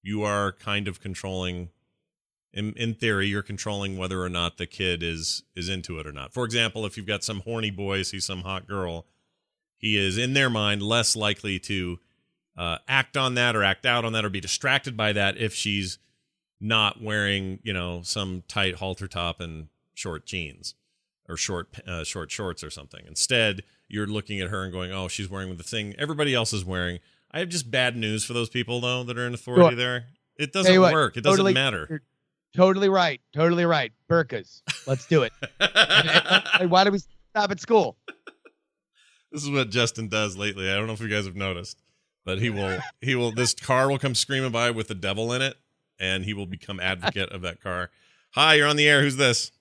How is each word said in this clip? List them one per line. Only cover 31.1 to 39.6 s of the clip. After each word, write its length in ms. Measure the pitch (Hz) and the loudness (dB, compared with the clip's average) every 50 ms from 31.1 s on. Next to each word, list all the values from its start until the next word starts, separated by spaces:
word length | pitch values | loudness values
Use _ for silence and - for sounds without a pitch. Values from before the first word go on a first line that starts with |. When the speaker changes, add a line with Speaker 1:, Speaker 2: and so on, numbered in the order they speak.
| - 120 | 0 0
Speaker 1:
It 40 | |
doesn't 140 | 107 147 196 190 | 4 4 6 6
Speaker 2:
totally, 160 | 190 196 185 | 6 6 4
Speaker 1:
matter. 320 | 131 135 135 110 87 78 - | 4 4 2 0 -2 -6 -6
Speaker 2:
you're 120 | 160 151 _ _ _ _ _ _ _ _ _ _ _ | -8 -10 _ _ _ _ _ _ _ _ _ _ _
totally 320 | - 180 190 190 190 202 196 | 6 8 8 8 6 4 4
right. 320 | 190 190 180 165 139 123 _ _ _ | 6 6 4 4 2 -2 _ _ _
Totally 320 | 147 160 170 175 170 175 | 2 4 4 4 4 4
right. 260 | 170 165 147 131 113 _ _ _ _ | 4 4 2 2 -2 _ _ _ _
Burkas. 520 | 170 170 160 127 - 110 95 - - - _ - - - - - | 4 4 4 2 -4 -8 -8 -10 -20 -20 _ -10 -10 -8 -2 -2
Let's 180 | 135 127 - - | -4 -4 0 4
do 160 | 170 151 127 | 4 4 4
it. 100 | 113 - _ | 4 -2 _
Speaker 1:
<laughs> 40 | - - _ - | -14 -14 _ 0
Speaker 2:
And, 500 | 190 202 - 208 185 - - 214 - 160 | 0 2 6 4 4 6 6 4 4 6
and, 340 | 160 170 - 160 208 208 - - 214 202 | 4 4 4 6 2 2 2 2 0 2
and 100 | 185 175 | 2 6
why 140 | 170 185 196 | 6 6 6
do 60 | 202 | 6
we 80 | 196 202 | 4 0
stop 520 | - - - - _ _ _ 214 208 196 | -4 -6 -20 -20 _ _ _ -2 0 0
at 80 | 202 - | -2 -4
school? 380 | - - 240 214 170 120 107 _ _ - - _ _ - _ _ _ - _ _ _ _ _ _ _ _ _ _ _ _ _ _ _ _ - | -2 4 4 4 4 4 -2 _ _ -18 -18 _ _ -20 _ _ _ -20 _ _ _ _ _ _ _ _ _ _ _ _ _ _ _ _ -10
Speaker 1:
This 80 | 151 143 | -8 -4
is 80 | 143 | 0
what 180 | 143 139 | 0 0